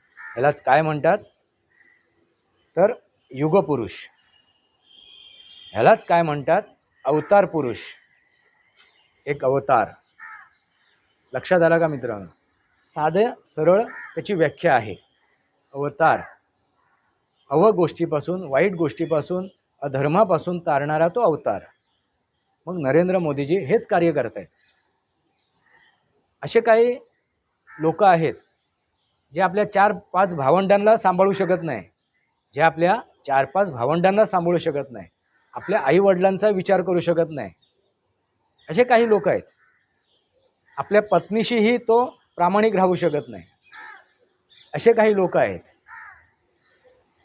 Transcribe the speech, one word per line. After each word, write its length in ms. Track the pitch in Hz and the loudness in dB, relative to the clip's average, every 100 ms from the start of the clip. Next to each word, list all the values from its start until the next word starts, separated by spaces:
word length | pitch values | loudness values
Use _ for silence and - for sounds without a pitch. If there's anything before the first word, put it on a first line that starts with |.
| _ - - | _ -20 -16
ह्यालाच 280 | 117 135 143 | -2 -2 -2
काय 200 | - 139 | 0 2
म्हणतात, 360 | 160 151 156 202 - _ _ _ _ _ _ _ _ _ _ _ _ _ _ - | 2 -2 0 -2 -4 _ _ _ _ _ _ _ _ _ _ _ _ _ _ 0
तर 160 | 202 247 _ _ _ | 0 0 _ _ _
युगपुरुष. 600 | 131 156 190 151 139 104 - - _ _ _ _ _ _ _ _ - - - - - - - - | -4 0 2 0 -4 -4 -12 -20 _ _ _ _ _ _ _ _ -20 -20 -20 -20 -20 -20 -20 -14
ह्यालाच 340 | 104 131 165 - | 0 2 2 2
काय 160 | 170 | 0
म्हणतात, 400 | 165 147 139 175 - _ _ _ - | 0 -4 -2 -2 -2 _ _ _ -4
अवतार 400 | 151 147 202 185 | -4 2 2 2
पुरुष. 320 | 165 131 104 - - _ _ _ _ _ _ _ _ _ _ _ _ - | -2 -6 -8 -14 -20 _ _ _ _ _ _ _ _ _ _ _ _ -10
एक 200 | 143 135 | -4 -2
अवतार. 440 | 135 131 120 98 - _ _ - - - _ _ _ _ _ _ _ _ | -2 2 0 0 -6 _ _ -20 -20 -20 _ _ _ _ _ _ _ _
लक्षात 280 | 127 - 185 | -12 0 2
आला 180 | 165 165 | 4 2
का 80 | 165 | 0
मित्रांनो? 380 | 143 120 104 92 _ _ _ _ _ _ - | -4 -8 -10 -12 _ _ _ _ _ _ -4
साधं 360 | 151 170 233 - _ | -2 0 0 -2 _
सरळ 380 | - 156 190 | -2 2 2
त्याची 500 | 233 - - - 160 | 0 -8 -14 -12 -6
व्याख्या 420 | 196 151 - 170 131 | -2 -2 0 0 0
आहे. 200 | 107 87 _ _ _ _ _ _ _ | 0 -12 _ _ _ _ _ _ _
अवतार, 480 | 139 143 139 160 110 - - _ _ _ _ _ _ _ _ _ _ _ | -10 -10 0 2 2 -4 -18 _ _ _ _ _ _ _ _ _ _ _
अव 180 | 143 208 | 2 2
गोष्टीपासून, 760 | 185 165 - 165 151 147 180 170 | 2 0 -2 -4 -4 -4 -8 -2
वाईट 260 | 135 190 | 0 0
गोष्टीपासून, 720 | 175 160 - 156 156 143 180 190 - _ _ | 0 -4 -4 -4 -4 -4 -8 -8 -16 _ _
अधर्मापासून 800 | 143 131 143 170 214 165 - 175 | -8 -4 0 2 2 0 -2 -6
तारणारा 480 | 165 139 147 156 165 | -2 -2 -2 0 0
तो 140 | 202 | 2
अवतार. 400 | 220 147 - 98 - _ _ _ _ _ _ _ _ _ - | 0 0 -4 -6 -8 _ _ _ _ _ _ _ _ _ -12
मग 100 | 180 | -6
नरेंद्र 380 | 135 147 180 185 | 0 2 2 0
मोदीजी 400 | 160 139 139 190 135 | -2 -4 -2 -4 0
हेच 220 | 220 220 | -2 0
कार्य 240 | 185 170 | 0 0
करतायत. 360 | 147 113 - 90 _ _ _ _ _ _ _ _ _ _ _ _ _ _ _ _ _ _ _ | 0 -4 -8 -16 _ _ _ _ _ _ _ _ _ _ _ _ _ _ _ _ _ _ _
असे 160 | 151 233 | -2 -2
काही 340 | 226 226 240 254 - _ _ _ _ _ _ - | 2 4 2 -2 -10 _ _ _ _ _ _ -4
लोक 240 | 156 156 | -4 2
आहेत, 300 | 202 170 156 85 _ _ _ _ _ _ _ _ _ | 4 4 2 -4 _ _ _ _ _ _ _ _ _
जे 80 | 143 | -2
आपल्या 300 | 185 190 208 | -2 0 -2
चार 200 | 208 202 180 - | 2 2 0 -6
पाच 220 | 180 196 170 | -2 -2 0
भावंडांना 600 | 135 175 196 202 208 220 | 2 2 4 2 4 2
सांभाळू 360 | 196 180 196 | 2 2 0
शकत 320 | 196 185 180 | 0 0 -2
नाही, 180 | 170 117 87 _ _ _ _ _ _ | -2 -10 -12 _ _ _ _ _ _
जे 80 | 131 | 0
आपल्या 340 | 160 156 175 220 - _ - | 0 2 0 0 -4 _ -4
चार 180 | 135 135 | -2 0
पाच 260 | 190 202 | -2 -2
भावंडांना 540 | 127 123 165 180 196 220 | -2 -2 0 0 2 0
सांभाळू 320 | 190 170 175 | 0 0 -2
शकत 340 | 165 143 131 | -2 -6 -8
नाही, 160 | 113 90 _ _ _ _ | -14 -18 _ _ _ _
आपल्या 260 | - - 196 | -16 -4 -2
आईवडिलांचा 720 | 135 170 202 180 190 190 214 | 2 4 4 4 2 2 0
विचार 320 | 202 175 190 | 0 0 0
करू 180 | 175 175 | 2 -2
शकत 300 | 165 170 160 | 0 0 -2
नाही, 200 | 151 101 - _ _ _ _ _ _ _ _ _ _ - | -4 -12 -14 _ _ _ _ _ _ _ _ _ _ -8
असे 140 | 165 | 0
काही 260 | 247 226 233 | 4 4 4
लोक 180 | 208 180 | 2 2
आहेत. 140 | 110 - _ _ _ _ _ _ _ _ _ _ _ _ - | -2 -4 _ _ _ _ _ _ _ _ _ _ _ _ -12
आपल्या 240 | - 208 | 0 0
पत्नीशीही 760 | 214 175 175 214 208 240 208 240 | 2 0 0 -4 -2 0 2 0
तो 280 | 240 233 262 - _ - | 2 0 0 -6 _ -2
प्रामाणिक 400 | 170 202 220 196 | 0 2 2 2
राहू 200 | 185 180 | 0 2
शकत 320 | 170 147 127 | -2 -2 -6
नाही, 160 | 101 82 _ _ - - - _ _ _ _ _ - _ | -16 -20 _ _ -20 -20 -20 _ _ _ _ _ -20 _
असे 200 | 147 226 | 0 2
काही 220 | 220 220 202 | 4 2 2
लोक 220 | 180 175 | 0 0
आहेत. 220 | 117 87 - _ _ - - - _ _ _ _ _ _ _ _ _ _ | 0 -4 -14 _ _ -20 -20 -20 _ _ _ _ _ _ _ _ _ _